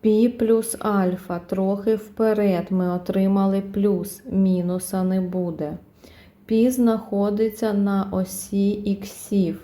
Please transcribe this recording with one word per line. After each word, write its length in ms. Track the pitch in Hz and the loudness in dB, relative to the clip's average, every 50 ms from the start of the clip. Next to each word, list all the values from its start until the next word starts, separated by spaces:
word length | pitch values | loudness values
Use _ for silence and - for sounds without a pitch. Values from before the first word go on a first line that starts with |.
Пі 280 | - 220 214 214 226 240 | 2 4 4 4 4 2
плюс 480 | 233 233 247 220 226 220 220 226 - - | 2 0 2 2 2 2 2 -2 -8 -4
альфа, 580 | - 214 208 202 190 180 180 180 - - 180 175 | -2 0 2 2 2 0 0 -4 -6 -8 -8 -8
трохи 560 | 175 - - 190 190 190 202 202 202 226 220 | -6 -6 -4 -2 0 0 0 -2 0 0 -2
вперед, 720 | 208 214 - - - 226 220 214 208 208 202 185 170 - - | -2 -2 -10 -4 -2 0 2 2 2 2 2 2 0 -2 -2
ми 200 | 190 185 185 180 | 0 0 0 0
отримали 720 | 175 180 180 - 185 190 190 196 196 196 196 196 196 196 | 0 -2 -4 -2 0 2 2 4 4 2 2 2 0 0
плюс, 640 | 196 196 - 202 202 208 202 180 - - - - - 262 | -2 -4 -4 0 0 2 0 0 -2 -6 -10 -16 -12 -4
мінуса 720 | 185 190 190 190 185 180 175 175 180 185 185 - - 190 185 | 0 2 2 4 2 2 0 -2 -4 -4 -6 -4 -4 -2 -2
не 180 | 185 185 190 | 0 0 0
буде. 580 | 185 180 180 185 180 175 165 156 156 147 160 180 - - _ _ - - - - - - _ _ - | -2 -2 -2 -4 -4 -4 -4 -6 -6 -8 -8 -10 -14 -20 _ _ -20 -20 -20 -20 -20 -20 _ _ -6
Пі 240 | - 220 220 226 254 | 0 2 4 4 4
знаходиться 1000 | 254 254 240 233 220 214 220 - - 202 202 208 208 208 220 226 214 - - 220 208 | 4 4 2 2 2 2 -2 -4 -2 0 0 0 0 0 0 -2 -2 -2 -2 0 0
на 360 | 202 202 202 196 196 190 196 190 | 2 0 2 2 0 -2 -2 -2
осі 580 | 185 185 185 - - - - - 196 202 202 | -2 -2 -2 -6 -12 -10 -4 -2 0 2 2
іксів. 920 | 208 208 208 202 196 196 - - - - - - 220 202 185 165 - - | 0 -2 -2 -4 -4 -4 -4 -12 -14 -16 -10 -2 0 0 2 0 -2 -6